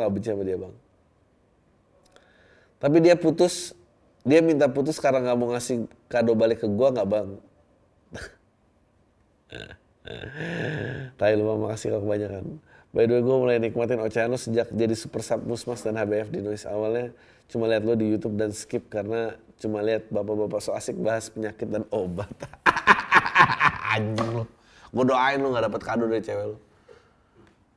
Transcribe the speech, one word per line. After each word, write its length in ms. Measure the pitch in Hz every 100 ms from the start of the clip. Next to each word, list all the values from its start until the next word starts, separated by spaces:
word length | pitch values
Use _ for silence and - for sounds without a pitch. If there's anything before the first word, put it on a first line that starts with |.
nggak 120 | 110 98
benci 160 | 107
sama 80 | 101
dia, 160 | 95 92
Bang. 160 | 92 110 _ _ _ _ _ _ _ _ _ _ _ _ _ - _ _ _ _ _ -
Tapi 160 | 143 165
dia 80 | 170
putus, 640 | 170 165 147 180 - - - _ _ _ _
dia 160 | 127 156
minta 320 | 165 147 143
putus 240 | 131 139 151
karena 240 | 143 131
nggak 160 | 127 123
mau 160 | 120
ngasih 320 | 120 120 120 - - -
kado 240 | 120 117
balik 320 | 113 113 113
ke 40 | 110
gua, 260 | 101 135 123
nggak, 120 | 98
Bang? 160 | 107 98 98 _ _ _ _ _ _ _ -
<laughs> 3000 | - - _ _ _ _ _ _ _ _ _ _ _ 57 - - _ _ - - - 143 165 170 - 101 107 135 131 -
Tai 120 | 101 107
lu, 80 |
Bang, 160 | 107 107
makasih 320 | 107 107 113
kalau 160 | 107 104
kebanyakan. 480 | 104 104 98 - - _ - _ -
By 80 |
the 160 | 113 123
way, 20 | 120
gua 100 | 131
mulai 240 | 127 120
nikmatin 400 | 113 117 117 120
ocehan 320 | 110 117 117
lu 80 | 123
sejak 320 | - 113 113
jadi 240 | 107 113 110
super 240 | - 113
sub 240 | - 110
Musmas 400 | 113 117 - 120
dan 160 | 110 110
H 80 | 104
B 160 | 107
F 80 | 107
di 80 | -
Noise. 240 | 101 107
Awalnya 480 | - 104 107 120 123 - - _ _
cuma 160 | 120 113
liat 160 | 110
lu 80 | 107 117
di 80 | 107 107
YouTube 220 | 120 104
dan 80 | 107
skip 340 | 104 - 120 -
karena 480 | 107 101 117 113 - - -
cuma 240 | 110 107
liat 240 | 107 110 -
bapak-bapak 560 | 104 104 107 104 104
so 80 | -
asik 240 | 104 - -
bahas 300 | 107 113 110
penyakit 400 | - 107 - 104
dan 140 | 107 104
obat. 400 | 110 92 87 101 - - - - - - - -
<laughs> 800 | 185 - 185 160 - 147 - 104
Anjing 480 | 110 107 110 117 117
lu. 20 | 113 - _ - -
Gua 140 | 110 127
doain 320 | 127 131 139
lu 160 | 135
nggak 160 | 123 110
dapet 160 | 104 -
kado 240 | 117 113
dari 80 | 113
cewek 320 | 104 101 104
lu. 80 | 110 _ _ _ - _ _ _ _ - _ _